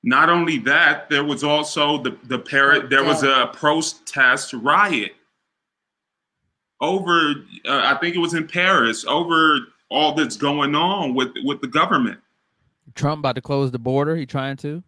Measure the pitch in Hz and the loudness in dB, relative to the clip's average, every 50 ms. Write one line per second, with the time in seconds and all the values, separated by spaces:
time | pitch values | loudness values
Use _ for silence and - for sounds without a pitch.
0 | - 120 127 139 156 165 175 170 170 165 160 131 110 131 143 160 170 151 147 - | 0 2 4 4 4 4 4 2 2 0 -2 -2 0 2 2 4 4 2 2 0
1 | - - 151 143 147 147 143 139 147 147 147 151 147 - - 160 147 147 147 143 | -4 -2 -2 0 0 -2 -4 -2 0 0 0 0 0 -2 -2 -2 0 0 0 -2
2 | 127 127 - - - 120 131 120 120 - - 139 139 139 147 139 143 127 139 135 | -2 -6 -8 -8 -10 -8 -8 -8 -6 -2 2 2 4 6 4 4 2 2 2 2
3 | 139 143 147 - 139 135 135 131 120 - - - - 147 151 160 156 - - - | 4 2 0 2 2 2 4 2 2 0 -4 -2 0 0 0 0 -2 -4 -8 -12
4 | _ - - 143 135 123 127 143 139 - - 123 110 139 151 180 208 202 160 117 | _ -12 -2 2 4 4 4 2 -2 -10 -10 -4 0 2 4 4 2 2 0 -4
5 | 208 - - _ _ _ _ _ _ _ _ _ _ _ _ _ _ _ _ _ | -4 -6 -10 _ _ _ _ _ _ _ _ _ _ _ _ _ _ _ _ _
6 | _ _ _ _ _ _ _ _ _ _ _ _ _ _ _ _ 147 160 185 196 | _ _ _ _ _ _ _ _ _ _ _ _ _ _ _ _ -4 -2 -2 -2
7 | 180 175 175 165 160 147 143 147 - _ - - _ - 139 135 - 131 139 - | 0 0 2 2 2 0 -2 -4 -8 _ -20 -12 _ -4 -2 0 2 0 0 0
8 | 170 175 175 180 170 165 170 165 156 160 - 175 180 190 196 160 120 117 113 - | -2 -4 -2 -2 -2 -2 -2 -4 -6 -4 -4 -2 0 2 4 4 2 2 0 -2
9 | - - 139 156 175 170 165 160 160 156 151 135 117 - _ _ _ _ - 135 | -4 -2 -2 0 0 0 2 2 4 4 2 0 -2 -8 _ _ _ _ 0 0
10 | 156 151 139 156 151 117 - - 143 143 143 147 143 139 147 151 170 180 196 202 | 2 2 2 0 -2 -2 -2 -2 -2 -2 0 0 0 0 0 0 0 0 0 -2
11 | 170 135 123 131 127 123 - - - 135 143 139 - 127 117 151 165 185 - 143 | -2 -2 -2 -2 -2 -2 -6 -6 -6 -6 -4 -4 -8 -4 0 0 0 2 2 0
12 | 123 110 92 - _ _ _ _ _ _ _ _ _ _ _ _ _ - 120 - | 0 -2 -4 -10 _ _ _ _ _ _ _ _ _ _ _ _ _ -20 -8 -2
13 | - 147 151 151 143 135 120 127 - - 143 139 139 131 123 123 117 127 131 139 | -2 -2 -2 0 -2 -4 -4 -4 -6 -4 -2 -2 -2 -2 -4 -4 -4 -2 0 0
14 | 143 151 165 170 143 127 - 143 131 139 139 131 - 147 151 170 180 | 0 0 -2 -4 -6 -6 -6 -6 -6 -6 -8 -8 -10 -10 -10 -10 -14